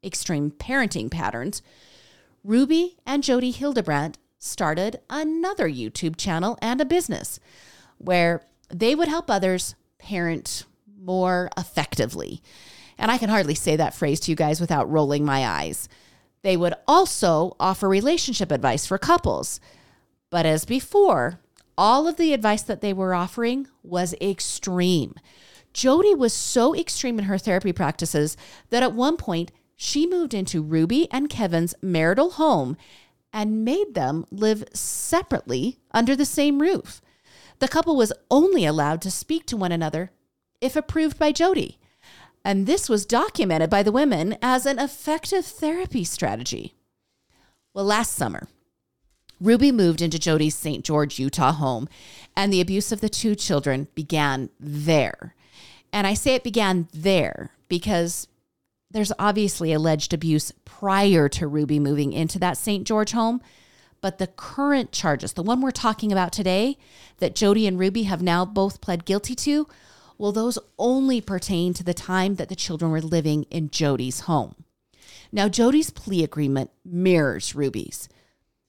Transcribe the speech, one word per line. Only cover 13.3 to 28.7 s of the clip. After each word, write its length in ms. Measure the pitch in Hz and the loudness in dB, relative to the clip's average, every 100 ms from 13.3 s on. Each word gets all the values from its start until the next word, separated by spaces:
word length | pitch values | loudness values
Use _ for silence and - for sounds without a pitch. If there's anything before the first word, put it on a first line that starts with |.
| 220 151 156 | 0 0 -2
say 200 | 180 156 | 0 0
that 200 | 151 - | 0 -2
phrase 240 | 147 156 | -2 -2
to 100 | - | -2
you 40 | 156 | 0
guys 260 | 151 156 | 0 0
without 300 | 170 151 120 | 0 0 0
rolling 340 | 156 139 147 147 | 2 2 2 0
my 180 | 135 | 0
eyes. 460 | 127 76 78 - - _ _ _ _ _ | 0 -2 -6 -8 -12 _ _ _ _ _
They 120 | 196 175 | 0 2
would 200 | 175 - - | 0 -2 4
also 680 | 330 381 - 185 156 180 - | 4 4 2 2 4 0 0
offer 300 | 185 185 196 | -2 0 2
relationship 640 | 196 254 339 - 214 180 | 2 2 0 0 -2 -2
advice 340 | 170 139 127 - | 0 0 0 -2
for 140 | 190 | -2
couples. 600 | - 339 160 76 - - _ - _ _ _ _ - | 2 2 2 -2 -4 -10 _ -20 _ _ _ _ -4
But 160 | 170 160 | 0 2
as 180 | 156 156 | 2 0
before, 760 | 254 - 403 392 165 123 175 _ _ _ - | -4 2 4 6 6 2 -4 _ _ _ 2
all 320 | 208 262 320 | 4 4 2
of 100 | 330 | 2
the 160 | 320 | 2
advice 280 | 269 214 214 | 2 2 0
that 200 | - 190 | -2 -4
they 120 | 202 | -4
were 220 | 190 185 180 | -2 0 0
offering 520 | 180 - 233 262 262 _ | -2 -2 -2 -2 -6 _
was 320 | 170 175 180 - | -6 -2 -2 -2
extreme. 920 | 196 185 - - 196 180 180 170 113 - _ - - - _ | -4 -2 -6 -6 -2 0 2 2 0 -8 _ -20 -20 -20 _
Jodi 400 | - 262 311 415 | -2 2 6 6
was 200 | 320 233 | 4 2
so 420 | - - 254 247 330 | 0 -2 2 2 2
extreme 420 | 339 - 254 226 | -4 -4 -4 -4
in 80 | 196 | -2
her 140 | 196 | -2
therapy 340 | - 180 196 | 0 0 0
practices 640 | 175 151 - 170 151 151 - - - | 0 -2 -2 -2 0 0 -4 -16 -20
that 140 | - | -4